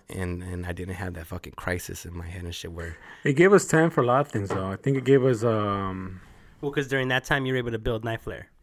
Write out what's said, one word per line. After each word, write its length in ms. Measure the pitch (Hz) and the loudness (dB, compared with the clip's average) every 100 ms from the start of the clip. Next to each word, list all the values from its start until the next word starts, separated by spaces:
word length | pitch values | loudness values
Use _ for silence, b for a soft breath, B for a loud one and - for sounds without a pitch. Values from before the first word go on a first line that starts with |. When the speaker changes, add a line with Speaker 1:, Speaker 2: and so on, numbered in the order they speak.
| - | -10
Speaker 1:
and, 320 | 95 90 87 | -6 -4 -6
and 200 | 92 90 87 | -6 -8 -6
I 60 | |
didn't 240 | 87 92 90 | -8 -8 -6
have 180 | 92 | -8
that 120 | 87 80 | -8 -10
fucking 280 | 90 - | -12 -12
crisis 500 | - - 90 - 87 | -10 -6 -6 -6 -12
in 100 | 87 85 | -12 -10
my 100 | 85 | -10
head 160 | 90 | -10
and 100 | 87 | -10
shit 160 | 85 85 | -10 -10
where 260 | 82 82 82 B B | -10 -10 -12 B B
Speaker 2:
It 80 | 147 | 0
gave 200 | 139 185 | 6 8
us 120 | 202 - | 8 6
time 240 | 160 165 | 4 4
for 120 | 165 | 4
a 40 | 120 | 4
lot 140 | 127 | 4
of 80 | 147 | 2
things, 220 | 113 98 | -2 -2
though. 160 | 95 95 | -2 -4
I 100 | 95 | -4
think 220 | 135 135 | -2 0
it 60 | |
gave 200 | 123 135 | 6 6
us, 180 | 131 117 | 6 4
um, 800 | 117 110 104 98 98 92 95 92 b b b b | 2 2 0 -2 -2 -4 -8 -12 b b b b
Speaker 3:
Well, 100 | 143 | -6
'cause 160 | 147 131 | -4 0
during 220 | 135 131 | 0 0
that 160 | 131 | 0
time, 220 | - 143 131 | 0 -2 0
you 80 | |
were 40 | 131 | -2
able 120 | 120 | -2
to 60 | 113 | -4
build 260 | 117 110 | -4 -4
Knife 180 | 113 113 | -4 -6
Flare. 260 | - 90 - _ | -8 -12 -14 _